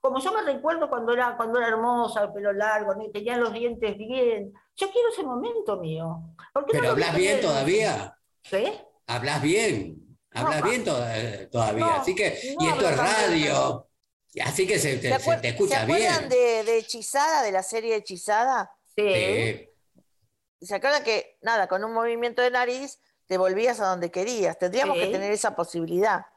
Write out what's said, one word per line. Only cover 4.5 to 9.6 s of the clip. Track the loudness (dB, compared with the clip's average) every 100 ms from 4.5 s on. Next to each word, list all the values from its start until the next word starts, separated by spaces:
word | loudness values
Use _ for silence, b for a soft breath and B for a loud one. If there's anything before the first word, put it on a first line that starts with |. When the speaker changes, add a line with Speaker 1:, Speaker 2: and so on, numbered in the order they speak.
| b b -6
Speaker 1:
Yo | -2
quiero | 2 0
ese | 0
momento | -6 -4 -4 -4 -4 -4
mío. | -4 -6 -6 -8 -12 -18 B
¿Por | -4 0
qué |
no | 0
Speaker 2:
Pero |
Speaker 1:
lo | 2
Speaker 2:
hablas | 2 2 2
Speaker 1:
viste |
Speaker 2:
bien | 2 2
Speaker 1:
bien? | 2
Speaker 2:
todavía. | 2 2 2 2 -2 -6 -16 _ _ -4
Speaker 1:
¿Qué? | -2 -2 -6 -18 _ -6
Speaker 2:
Hablas | -4 -2 0
bien, | 2 2